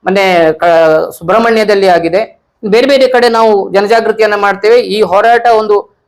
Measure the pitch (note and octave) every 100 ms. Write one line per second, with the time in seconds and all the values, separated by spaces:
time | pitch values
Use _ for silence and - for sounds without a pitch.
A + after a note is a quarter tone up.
0 | B3+ G3 F#3+ F3+ D#3+ D#3 E3+ E3 D#3+ D#3
1 | E3 - E3 G#3+ A#3 A3 G#3+ G3+ F#3+ E3+
2 | E3 F3+ A3 _ _ _ A3 A3 C4 C#4
3 | C4 B3+ A#3+ A3+ A3+ G#3 F#3+ F#3+ G3+ A3+
4 | G#3+ G#3+ G#3+ G#3 G3+ F#3+ G#3 A#3+ G3+ G3+
5 | G#3 F#3+ A3+ A#3 A#3+ A3 G#3+ G#3 - _